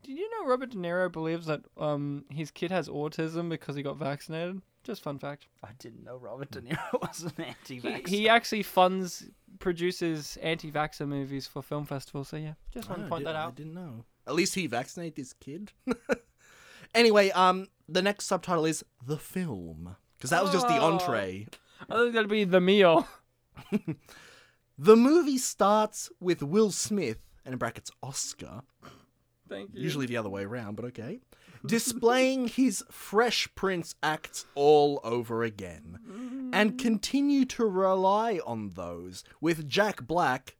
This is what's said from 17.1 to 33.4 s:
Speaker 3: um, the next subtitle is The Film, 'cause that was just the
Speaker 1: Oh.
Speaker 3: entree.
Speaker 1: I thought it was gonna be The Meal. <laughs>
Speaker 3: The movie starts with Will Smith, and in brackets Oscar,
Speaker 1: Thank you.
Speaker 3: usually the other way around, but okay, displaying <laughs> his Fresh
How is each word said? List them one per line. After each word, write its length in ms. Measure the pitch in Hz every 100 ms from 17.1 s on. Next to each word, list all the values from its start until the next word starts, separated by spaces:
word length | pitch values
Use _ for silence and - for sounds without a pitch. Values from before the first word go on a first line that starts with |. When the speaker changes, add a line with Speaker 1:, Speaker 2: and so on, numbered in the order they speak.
| 208 196
Speaker 3:
um, 360 | 180 185 185 190 _ -
the 120 | 170
next 260 | 196 202 -
subtitle 380 | 185 - 175 160
is 180 | 156 - _ 123
The 120 | 151
Film, 800 | - 196 175 101 82 80 87 98 _ _
'cause 80 | 127
that 120 | 170
was 120 | 196
just 160 | 185 240
the 80 | -
Speaker 1:
Oh. 160 | 160
Speaker 3:
entree. 520 | 175 180 113 98 95 110 - _ -
Speaker 1:
I 40 | -
thought 140 | 220
it 40 | 240
was 80 |
gonna 160 | 233 208
be 160 | 214 196
The 160 | 185
Meal. 440 | 180 202 180 160 - - _ _ _ - -
<laughs> 140 | 202 - 143 - - - - _ _ _ -
Speaker 3:
The 160 | 156 226
movie 420 | 247 330 294 262
starts 720 | - - 196 214 214 - - -
with 200 | 180 165
Will 300 | 143 190 220
Smith, 460 | 165 - 208 139 113 - _
and 80 | 127
in 80 | 127
brackets 320 | 120 - - _
Oscar, 600 | 131 135 - - 78 - - _ - - _ _ _ _ _
Speaker 1:
Thank 220 | 196 202
you. 80 | -
Speaker 3:
usually 240 | 160 147 127
the 100 | 117
other 140 | 104
way 140 | 98 98
around, 300 | 123 104 107
but 100 | 120
okay, 340 | 127 113 247 _ - - - 135
displaying 840 | 226 254 233 226 247 262 262 240
<laughs> 0 |
his 380 | - 262 - -
Fresh 600 | - - 202 240 -